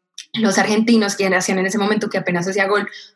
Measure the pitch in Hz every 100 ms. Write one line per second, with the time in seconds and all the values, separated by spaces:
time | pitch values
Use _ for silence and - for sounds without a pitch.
0 | _ - - 226 220 220 202 214 226 226
1 | 202 196 190 185 180 190 190 208 202 214
2 | 208 196 185 175 180 196 196 202 190 -
3 | -